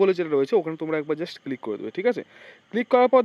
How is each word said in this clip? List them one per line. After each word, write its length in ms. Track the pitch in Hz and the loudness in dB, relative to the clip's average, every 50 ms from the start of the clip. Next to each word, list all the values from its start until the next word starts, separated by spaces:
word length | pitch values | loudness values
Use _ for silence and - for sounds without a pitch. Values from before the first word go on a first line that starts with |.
বলে 100 | 196 185 185 175 | 4 2 2 0
যেটা 120 | 175 156 147 | 0 0 2
রয়েছে, 180 | 135 139 - 160 135 | 0 2 2 2 0
ওখানে 160 | 151 160 160 156 | 0 -2 -6 -8
তোমরা 140 | 160 156 156 151 | -6 -4 -4 -4
একবার 160 | 143 151 151 151 | -2 -4 -4 -4
just 140 | 175 - - - - | -6 -8 -10 -12 -10
ক্লিক 160 | 139 131 - - | -10 -10 -8 -6
করে 100 | 113 104 98 | -8 -8 -6
দেবে, 120 | 95 110 - | -8 -10 -6
ঠিক 100 | - 95 123 | -4 -2 -2
আছে? 100 | - - - _ - - - - - _ _ _ | -2 -4 -6 _ -16 -20 -20 -20 -20 _ _ _
ক্লিক 180 | - 233 240 - - | -6 -6 -2 2 2
করার 160 | 247 247 247 269 | 4 4 6 4
পর 80 | 254 233 | 4 4